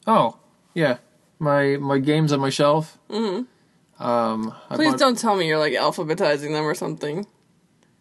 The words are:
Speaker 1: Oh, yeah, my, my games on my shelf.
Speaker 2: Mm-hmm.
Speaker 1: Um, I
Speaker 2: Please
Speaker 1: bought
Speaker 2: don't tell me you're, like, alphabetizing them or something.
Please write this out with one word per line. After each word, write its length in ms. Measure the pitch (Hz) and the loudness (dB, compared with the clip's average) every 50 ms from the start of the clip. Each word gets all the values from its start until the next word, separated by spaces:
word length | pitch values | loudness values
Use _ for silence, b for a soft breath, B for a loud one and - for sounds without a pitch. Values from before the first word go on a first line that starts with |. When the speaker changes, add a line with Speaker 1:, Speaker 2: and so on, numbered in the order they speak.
| - | -2
Speaker 1:
Oh, 300 | - 226 202 139 113 - - _ _ _ _ _ _ - | 2 4 4 4 2 0 -6 _ _ _ _ _ _ -4
yeah, 240 | 175 160 139 123 - - _ _ _ _ _ _ - | 0 0 0 0 -2 -6 _ _ _ _ _ _ -4
my, 400 | 160 147 143 143 139 139 139 139 | -2 0 2 2 2 2 0 0
my 200 | 143 139 139 139 | 0 0 0 0
games 340 | 135 147 151 156 156 151 143 | 2 2 2 2 2 2 2
on 80 | 139 | 2
my 100 | 139 135 | 0 0
shelf. 480 | 131 - 147 147 147 160 156 - - - _ - | 0 2 2 4 4 2 0 -4 -10 -20 _ -8
Speaker 2:
Mm-hmm. 920 | - 202 233 208 180 202 254 - _ _ _ _ _ _ _ _ _ - 135 | -6 -4 -2 -2 -4 -4 -6 -10 _ _ _ _ _ _ _ _ _ -8 -4
Speaker 1:
Um, 500 | 127 120 117 117 113 113 110 110 113 120 - - - | 0 0 0 0 0 -2 -4 -6 -8 -10 -12 -14 -8
I 60 | - | -4
Speaker 2:
Please 140 | - 311 311 262 | 0 0 0 2
Speaker 1:
bought 60 | 254 | 4
Speaker 2:
don't 200 | 302 262 247 233 | 2 2 2 2
tell 160 | - 226 202 | 0 0 0
me 120 | 190 175 160 | 0 0 0
you're, 100 | 156 156 | 0 0
like, 140 | 151 151 127 | 0 0 0
alphabetizing 800 | 98 123 151 156 - 175 151 160 180 196 156 147 143 143 147 156 | 0 0 0 -2 -2 -4 -4 -2 0 0 0 0 0 -2 -4 -4
them 120 | 151 151 | -4 -2
or 80 | 151 156 | -2 -4
something. 520 | - - 165 156 151 - 147 147 175 202 - _ _ _ _ _ _ _ _ _ _ _ _ _ _ | -4 -6 -8 -8 -8 -8 -8 -8 -8 -10 -12 _ _ _ _ _ _ _ _ _ _ _ _ _ _